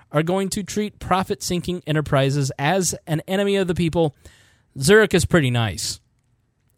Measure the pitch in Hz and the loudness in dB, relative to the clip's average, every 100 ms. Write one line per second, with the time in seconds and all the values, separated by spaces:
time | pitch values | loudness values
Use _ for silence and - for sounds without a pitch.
0 | _ 147 160 190 196 214 185 208 208 - | _ -2 0 -2 -2 -6 -6 -4 -6 -6
1 | - 185 - 202 - 180 170 180 - 151 | -2 0 0 -6 -4 -4 -4 -6 -2 -2
2 | 143 139 139 143 135 135 143 190 170 - | 0 2 2 0 -2 -2 0 0 0 -4
3 | - 156 - 190 202 196 185 175 170 170 | -6 -6 -2 -2 0 0 0 0 0 0
4 | 160 - - - _ _ _ 131 135 214 | 0 -2 -16 -20 _ _ _ -2 4 6
5 | 214 180 - 175 131 123 110 85 - - | 6 2 2 2 2 0 -2 -4 -8 -10
6 | _ _ _ _ _ _ _ | _ _ _ _ _ _ _